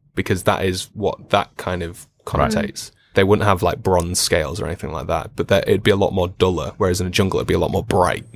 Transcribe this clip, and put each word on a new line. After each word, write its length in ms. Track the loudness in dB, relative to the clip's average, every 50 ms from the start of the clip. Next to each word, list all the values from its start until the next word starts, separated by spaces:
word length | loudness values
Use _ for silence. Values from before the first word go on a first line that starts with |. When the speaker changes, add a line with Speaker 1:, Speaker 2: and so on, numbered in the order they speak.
| _ _ _
Speaker 1:
because 300 | -6 -2 -2 -2 0 0
that 200 | 0 0 0 0
is 260 | -2 -2 -4 -8 -10 -8
what 360 | -4 -4 -4 -4 -4 -4 0
that 240 | 0 0 0 -2 _ -10
kind 240 | -6 -6 -4 -4 -6
of 240 | -8 -10 -14 -20 -20 _ _ _ -4 0
Speaker 2:
Right. 180 | 0 2 2
Speaker 1:
connotates. 400 | 2 -2 -2 -4 -8 -12 -14 -14 -18 _ _ _ 0
They 80 | 2 4
wouldn't 240 | 4 4 4 4 2
have, 160 | 2 2 2
like, 180 | 0 -2 0
bronze 380 | 0 2 2 2 2 0 -2 -2
scales 420 | 0 0 0 0 0 -2 -4 -6
or 40 | -6 -6
anything 240 | -6 -8 -8 -8
like 160 | -8 -8 -4 -4
that, 240 | -4 -4 -4 -6 -6
but 120 | -6 0 2
that, 200 | 2 2 4 4
it'd 140 | 2 2 4
be 60 | 2
a 60 | 2
lot 180 | 4 2 2 2
more 140 | 0 0 -2
duller, 460 | 0 2 2 2 2 0 -4 -6 -4 -2
whereas 240 | 0 0 0 0
in 60 | -2 -2
a 20 |
jungle 300 | 0 0 0 2 0 0
it'd 80 | 0 0
be 60 | 0
a 40 | 0
lot 120 | 0 0
more 120 | 0 -2 -2
bright 420 | 0 2 2 2 2 0 -2 -8 -14 -18